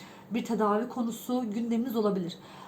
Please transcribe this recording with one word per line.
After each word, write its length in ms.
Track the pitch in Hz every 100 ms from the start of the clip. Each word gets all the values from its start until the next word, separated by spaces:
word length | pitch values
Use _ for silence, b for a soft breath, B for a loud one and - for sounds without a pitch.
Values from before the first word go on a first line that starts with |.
| B B B
bir 140 | 226
tedavi 440 | - 214 214 208 247
konusu 560 | - 226 226 - 247 226
gündeminiz 420 | 208 233 226 254 226
olabilir. 400 | 208 190 170 - B B